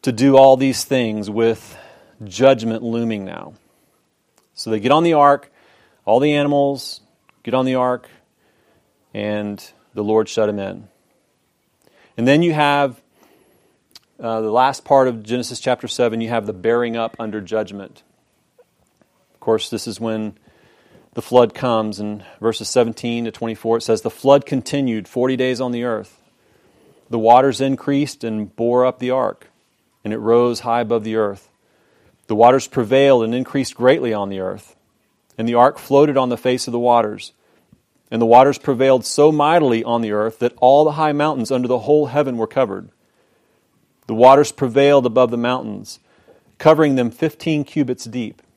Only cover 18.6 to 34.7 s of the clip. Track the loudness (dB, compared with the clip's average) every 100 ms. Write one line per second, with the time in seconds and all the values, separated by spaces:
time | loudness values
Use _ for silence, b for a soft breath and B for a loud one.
18.6 | _ _ _ _ _ _ _ _ -2 -2
19.6 | -2 -10 -10 -8 -6 -6 -8 -12 b b
20.6 | b b b b b -14 2 4 4 0
21.6 | -4 -2 -4 -8 -10 -10 B B -6 -4
22.6 | -4 0 0 -2 -8 -6 -8 -8 -10 -8
23.6 | -2 -2 0 -4 -4 -4 2 2 2 -8
24.6 | -6 -6 -4 -6 -8 -4 -4 -2 -4 -4
25.6 | -6 -6 -6 -6 -10 _ _ _ b b
26.6 | b b b b _ -2 4 6 4 0
27.6 | -4 -4 -2 -2 -2 -6 -8 -8 -10 -4
28.6 | -2 2 0 -2 -4 -2 -4 -6 -18 _
29.6 | _ _ _ _ -10 -6 2 2 2 -2
30.6 | -2 -2 0 -4 -2 -4 -4 -6 _ _
31.6 | _ _ _ _ _ _ _ 4 6 4
32.6 | 0 -6 0 2 4 4 2 -4 -6 -6
33.6 | -6 0 2 2 0 -4 -6 -6 -8 -10
34.6 | -16